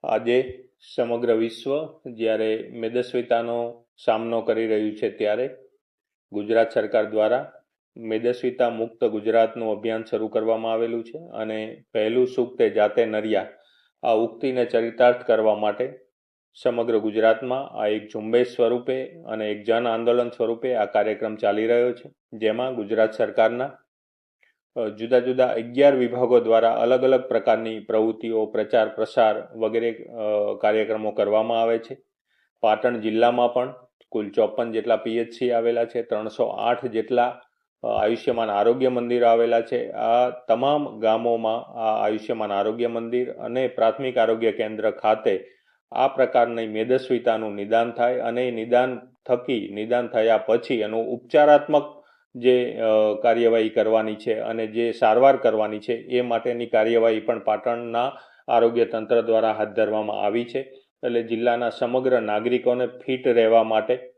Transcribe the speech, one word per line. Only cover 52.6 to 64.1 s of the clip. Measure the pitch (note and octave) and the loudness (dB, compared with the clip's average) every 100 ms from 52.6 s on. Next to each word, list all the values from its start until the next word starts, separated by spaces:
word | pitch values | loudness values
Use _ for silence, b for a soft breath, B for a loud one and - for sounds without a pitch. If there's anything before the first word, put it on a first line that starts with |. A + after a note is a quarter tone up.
| A#2+ A2 | 0 -2
અ, | A2+ A2 G#2+ G#2 | 2 4 2 2
કાર્યવાહી | A#2+ A#2 A#2 A2+ A2 | 2 4 4 2 2
કરવાની | A2+ G#2+ A2 A2 G#2+ | 0 2 2 0 -6
છે | B2 | -4
અને | A2 A2+ A2+ A2 | -4 -4 -6 -6
જે | A2 A#2 | -2 -4
સારવાર | A2 A2+ A2 C#3 B2+ | 2 4 6 6 6
કરવાની | A#2+ A2 G#2+ G#2+ | 2 2 -2 -4
છે, | - | -6
એ | A#2 - B2 | -8 -2 -2
માટેની | B2 A2+ B2+ A#2+ A#2 | 0 -2 -2 -6 0
કાર્યવાહી | A2+ A2 A#2 A2+ A2 | 2 4 4 4 2
પણ | G#2+ A2+ | -2 -2
પાટણના | G#2 G#2+ B2+ A#2 A#2+ A#2 B2+ B B B - | -2 -2 -2 -4 -4 -4 -4 B B B 0
આરોગ્ય | A#2 A#2 A#2 A2+ | 4 4 2 0
તંત્ર | A2+ A2 A#2+ | -2 0 0
દ્વારા | A2+ A2 A2 | 4 2 2
હાથ | A2 G#2 | 0 -2
ધરવામાં | G2+ G#2+ G#2+ G#2+ G#2 | 0 0 0 -4 -2
આવી | G2+ A#2 A#2+ | -2 -2 -4
છે. | B2+ C3+ B B _ | -8 -10 B B _
એટલે | B2+ A#2 | -4 -2
જિલ્લાના | A2+ A2+ A#2+ A#2 A#2+ | -2 -2 0 0 -2
સમગ્ર | - A#2+ C3 C3 B2 | -4 -2 0 2 0
નાગરિકોને | G#2+ G#2+ A#2 B2 B2+ B2 B2 | 0 -2 0 0 0 0 -2
ફિટ | - - B2+ C3 | -6 -6 -2 2
રહેવા | A#2 A2+ A2+ | 4 6 4
માટે | A2+ A2 G#2+ B2 - | 4 0 0 -4 -4